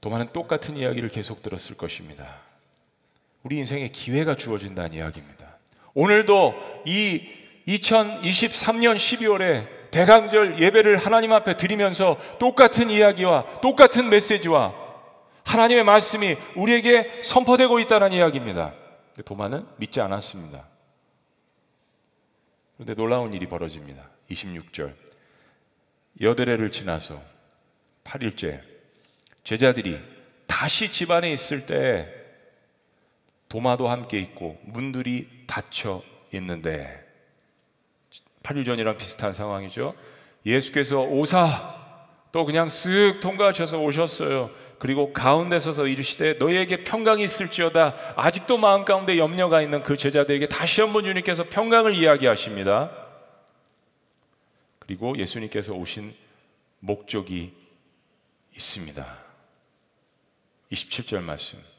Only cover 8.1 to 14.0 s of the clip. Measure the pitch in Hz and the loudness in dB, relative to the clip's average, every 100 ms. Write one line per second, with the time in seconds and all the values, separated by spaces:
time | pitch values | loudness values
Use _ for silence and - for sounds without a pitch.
8.1 | 196 170 185 233 - - 226 233 214 - | -2 -4 -2 -2 -2 -2 2 2 2 0
9.1 | 247 220 196 185 139 107 - - 160 180 | -2 0 2 2 0 -2 -16 -6 0 8
10.1 | 226 - 214 202 160 170 208 214 202 185 | 8 8 2 2 4 4 6 6 4 4
11.1 | 226 226 220 208 175 180 208 202 175 190 | 2 4 4 4 -2 -2 0 0 2 2
12.1 | 147 - - 247 254 240 - 233 208 208 | 0 -4 0 0 6 4 6 0 6 6
13.1 | 180 185 156 117 - 254 269 262 240 | 6 2 2 0 -2 -2 8 8 8